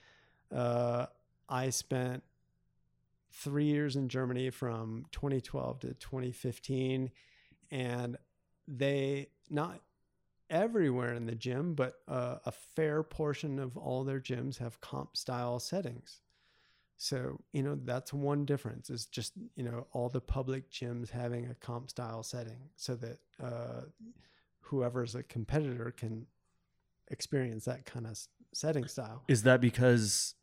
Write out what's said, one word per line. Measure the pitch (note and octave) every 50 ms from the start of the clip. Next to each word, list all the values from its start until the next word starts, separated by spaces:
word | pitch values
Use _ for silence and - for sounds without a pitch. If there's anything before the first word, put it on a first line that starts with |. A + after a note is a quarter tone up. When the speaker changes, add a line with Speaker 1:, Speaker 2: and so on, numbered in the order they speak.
| - - - - _ _ _ _ _ -
Speaker 1:
Uh, | - B2+ B2 A#2+ A#2+ A#2+ A#2+ A#2+ A#2+ A#2+ B2+ - - _ _ _ _ _ _ -
I | C3 B2+ C3 C3+
spent | B2 - - - C#3 B2+ B2+ B2+ B2+ C3 - _ _ _ _ _ _ _ _ _ _ _ _ _ _ _ _ _ _ _ _ _
three | - - - C#3+ C#3+ D3 D3
years | D3+ D3 D3 D3 D3 B2+ C#3
in | C3+ B2
Germany | A#2+ C3 C3 B2 B2+ B2 B2+ C3
from | A#2+ - C3+ A#2+ A#2 A2+ A2+ A2 A2 A2+ C3+ -
twenty | - - - C#3+ C3+ C3
twelve | B2 - - C3+ C3 B2 B2+ C3
to | B2+ B2 B2
twenty | - - - - C3 B2+ B2
fifteen, | A#2+ - - B2+ A#2 - - - C3 C3 C3 C3 C3 C3 C3 B2+ - - - - _ _ _ _ - _ _ -
and | - C3 B2+ B2 A#2+ B2 A#2+ A#2+ B2 - - _ _ _ _ _ _ _ -
they, | - C#3+ B2 C#3 C#3 C#3 C#3 C3+ C3+ C#3+ C#3 C#3+ - _ _ _ -
not | D3+ D3 D#3 F3 F3+ F3 - _ _ _ _ _ _ _ _ _ _ _ _ -
everywhere | - E3 G3+ A#3 A#3 G#3+ F3 C#3+ B2 B2 B2 A#2+ A#2+
in | A#2+ A#2
the | A2+ A2+
gym, | A2+ - B2 B2 C3 D3+ F3 E3
but, | C#3 B2+ B2+ - - - -
uh, | D3 B2+ B2 B2 A#2+ - -
a | A#2+
fair | - - - - - - D#3+ D3+ D3 D#3 D#3
portion | D#3 - - D#3 D3 C#3+ - - D3+ C#3 C3+
of | C3+ B2+ B2
all | - - C3+ B2+ B2+ C3+
their | C3+ C3+ C3+
gyms | C3 - B2+ B2 B2 C3+ C3+ -
have | B2 A#2 - -
comp | - - - C3+ C#3 - - -
style | - - B2 B2 B2 A#2+ A#2+ B2
settings. | - - - F#3+ F#3 B2+ A#2+ A#2 - - - - _ _ _ _ _ _ _ _ _ _ _ _ _ _ _
So, | - - - D3 B2+ B2 C3 C3+ - - _ -
you | C#3+ C3+
know, | C#3 C#3+ C#3 B2+
that's | B2 A#2+ B2+ - - -
one | C#3+ C#3+ C#3+ C#3+ C#3+ C#3+
difference, | C#3 C#3+ C3 - A#2+ - - - -
is | C3+ A2+ - -
just, | - - A2+ - - F#3+ A#2 - -
you | - B2+
know, | A#2 A#2 A#2+ B2 - -
all | B2+ A#2+ B2
the | B2 C3
public | - - - C3+ B2+ B2+ C3 C3+ C3 -
gyms | - - B2+ A#2+ A#2+ A#2+ A#2+ A2
having | - B2 A#2+ A#2+ A#2+ A#2+ A#2+ B2
a | B2
comp | - - - A#2+ A#2 B2 B2
style | - - B2 A2+ A2+ A2+ A2
setting | - - B2 A#2 A2+ A2 B2 C3 D3+ _
so | - - - B2+
that, | A#2 A#2+ A2+ - - _ _ _ - -
uh, | B2 A#2+ A#2+ A#2+ A#2+ A#2+ A#2+ - D#3 - - A3 A3+ B3 - - _ _ _ _ _ _ _
whoever's | _ - C#3+ C3+ B2 A#2+ A#2+ B2+ A#2+ A#2 G#2
a | B2 B2
competitor | - - A#2+ A2 - - D#3 D3+ C#3 B2 A#2+ A2+ A#2+
can | B2 - - A2 A2 A2+ B2+ - _ _ _ _ _ _ _ _ _ _ _ _ _ _ _ -
experience | D#3+ - - - D#3 C#3 C3 A#2+ A2 A2 -
that | B2+ B2+ C3+ -
kind | - - B2 A#2
of | A2
s-, | A2 - - - _ _ - _ -
setting | - - D#3 D#3 D3 A#2+ -
style. | - - B2 G#2+ A2+ A#2+ - -
Speaker 2:
Is | C#3 A2 G#2
that | C3 B2+ B2+
because | B2 A#2 - - B2+ B2+ A#2+ A#2+ A2 G#2 - - - - - _